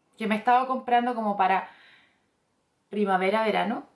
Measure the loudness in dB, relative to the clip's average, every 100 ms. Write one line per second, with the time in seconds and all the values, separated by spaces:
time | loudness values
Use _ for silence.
0 | _ _ -4 -2 2 2 2 -4 0 0
1 | 0 -2 -4 0 0 0 -4 -14 -20 _
2 | _ _ _ _ _ _ _ _ _ -4
3 | 0 2 2 0 0 0 -2 -4 -10